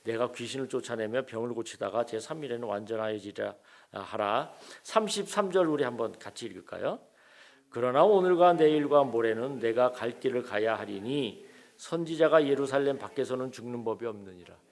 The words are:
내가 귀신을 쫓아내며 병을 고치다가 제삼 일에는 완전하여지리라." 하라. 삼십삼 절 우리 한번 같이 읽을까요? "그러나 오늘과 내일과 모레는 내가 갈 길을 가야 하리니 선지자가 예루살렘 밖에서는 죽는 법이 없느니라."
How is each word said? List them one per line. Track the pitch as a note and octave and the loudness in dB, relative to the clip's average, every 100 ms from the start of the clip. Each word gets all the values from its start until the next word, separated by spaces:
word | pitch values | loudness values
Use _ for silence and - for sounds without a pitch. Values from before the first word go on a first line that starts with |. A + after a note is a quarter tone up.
내가 | A2 A2+ B2 | -6 -2 -4
귀신을 | - A#2 C3 B2+ | -4 -8 -6 -4
쫓아내며 | B2+ A#2 A#2 G#2+ B2 C3 | -6 -4 -6 -2 -4 -4
병을 | A2+ A#2+ | -6 -6
고치다가 | A#2 A2+ - G2+ A2 A#2 | -6 -8 -8 -4 -2 -4
제삼 | A2 - D#3+ | -6 -8 -10
일에는 | C#3 A#2 A#2 | -8 -6 -4
완전하여지리라." | G2+ G#2+ A2+ A2 G#2+ G2+ G2 G#2 G2+ _ - _ | -6 -6 -4 -4 -6 -8 -8 -8 -10 _ -20 _
하라. | G#2 F#2 G#2+ G2+ A#2 D#3+ - - - | -14 -10 -4 0 0 -2 -12 -20 -20
삼십삼 | - A3 G#3 G3+ - G#3 G3 | -2 -2 0 -4 -2 -2 2
절 | F#3 E3 | 2 2
우리 | D3 | 0
한번 | B2+ A#2 A2 F#2+ | -2 -2 -6 -6
같이 | - - A2+ | -16 -12 -12
읽을까요? | F#2 - F2+ B2 A#3 - _ _ - - _ _ | -12 -12 -6 -6 -6 -12 _ _ -20 -20 _ _
"그러나 | A#2+ B2 C3+ | -2 2 6
오늘과 | F#3+ G3 F3+ F3 F3 | 6 6 6 6 6
내일과 | E3+ D#3 D3+ C#3+ C#3+ | 8 6 6 6 4
모레는 | C3 A2+ A2+ A2 C3 C3 | 6 2 2 0 -4 -2
내가 | A2+ A#2 B2 | 0 2 2
갈 | - A#2 A#2 | 0 -6 -4
길을 | C3 B2 | -2 -2
가야 | A#2+ G#2 A2 G#2 | -2 0 0 -2
하리니 | G2+ G2 A2 C#3+ A2+ - - - - _ | -4 -8 -4 -2 -4 -6 -18 -20 -20 _
선지자가 | - E3+ E3 D#3 D#3 D#3 C#3 | -8 -6 -4 2 6 6 6
예루살렘 | C#3 C#3 C#3 C#3 C3 | 2 2 0 0 -2
밖에서는 | G2+ - A#2+ B2+ B2+ | -6 -6 -4 -4 -6
죽는 | A#2+ A#2+ A#2+ | -10 -10 -6
법이 | A2+ G#2 A#2 | -6 -6 -6
없느니라." | G#2 F#2+ F2+ F2 - _ | -10 -14 -18 -20 -20 _